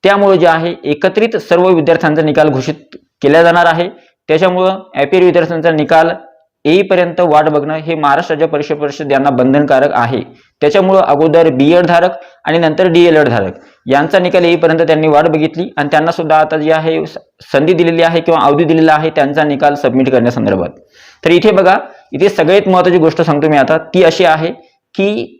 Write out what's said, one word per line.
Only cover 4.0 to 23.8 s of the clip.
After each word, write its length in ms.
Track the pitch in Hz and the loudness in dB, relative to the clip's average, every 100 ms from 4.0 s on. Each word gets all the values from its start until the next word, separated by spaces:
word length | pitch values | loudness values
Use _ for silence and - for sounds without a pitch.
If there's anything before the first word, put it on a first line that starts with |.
| _ _ - | _ _ -4
त्याच्यामुळं 520 | 156 185 180 185 190 - - | 0 0 0 -2 -4 -10 -6
ॲपियर 280 | 143 185 | 0 2
विद्यार्थ्यांचा 480 | 180 170 165 170 165 | 2 2 -2 -2 -2
निकाल 380 | 160 151 165 160 160 - _ _ _ 147 | -2 0 2 2 -4 -14 _ _ _ 0
येईपर्यंत 540 | 180 190 185 175 170 | 0 2 0 -2 -2
वाट 300 | 175 151 156 | 2 2 2
बघणं 240 | 151 143 | -2 -4
हे 220 | 156 156 165 | -8 -6 -4
महाराष्ट्र 400 | 143 139 - 151 | 0 -2 -2 -4
राज्य 100 | 160 | -2
परीक्षा 300 | 151 147 147 | -4 -6 -6
परिषद 360 | 147 139 147 | -6 -8 -4
यांना 180 | 139 139 | 0 0
बंधनकारक 600 | 127 127 139 147 135 143 | 0 0 0 2 0 0
आहे. 280 | - 117 123 - - _ _ | -2 -2 -4 -8 -18 _ _
त्याच्यामुळं 380 | 147 190 190 185 | 0 0 2 2
अगोदर 500 | - 143 160 151 165 | 2 0 2 2 2
बीएड 360 | 127 139 175 170 | 2 2 2 2
धारक 240 | 170 175 - - _ - | 0 0 -4 -18 _ -4
आणि 120 | 160 | -2
नंतर 300 | 165 151 185 | -2 0 0
डीएलएड 400 | 170 175 156 139 | 4 4 4 2
धारक 240 | 117 95 - - _ - | 0 -4 -10 -20 _ -2
यांचा 320 | 135 156 190 | -2 0 0
निकाल 260 | 180 185 175 | 0 0 2
येईपर्यंत 340 | 170 165 160 | 2 0 0
त्यांनी 280 | 165 156 156 | 0 0 2
वाट 200 | 147 165 | 2 2
बघितली 420 | 156 156 160 180 - | 0 -2 -4 -10 -6
आणि 100 | 143 | -2
त्यांना 200 | 156 160 | -2 -2
सुद्धा 260 | 170 160 156 | -4 0 0
आता 200 | 156 160 | 0 -2
जी 140 | 151 | -2
आहे 340 | 160 160 160 156 | -2 -2 -4 -6
स-, 120 | - _ _ - | -14 _ _ -4
संधी 200 | 139 156 | -2 0
दिलेली 280 | 180 165 165 | 2 0 2
आहे 200 | 165 170 | 0 0
किंवा 180 | 170 160 139 | 0 0 2
अवधी 180 | 147 | 0
दिलेला 300 | 165 160 160 | 0 2 2
आहे 160 | 156 156 | 2 0
त्यांचा 340 | 156 139 147 | -2 -2 -2
निकाल 320 | 151 139 147 143 | -2 0 -2 0
सबमिट 340 | 139 127 131 | -2 0 0
करण्यासंदर्भात. 600 | 127 120 120 110 95 85 - _ _ - _ 160 | 0 0 -2 -4 -4 -6 -12 _ _ -20 _ 0
तर 60 | |
इथे 200 | 175 214 | 2 2
बघा, 260 | 196 185 196 - - _ | 2 2 0 -4 -20 _
इथे 180 | 139 196 | -2 -2
सगळ्यात 380 | 196 156 196 202 | 0 0 2 2
महत्त्वाची 320 | 185 180 170 | 0 2 2
गोष्ट 220 | 160 160 | 0 0
सांगतो 280 | 165 147 156 | -2 0 0
मी 80 | 147 | 0
आता, 200 | 131 | 0
ती 260 | 160 | -2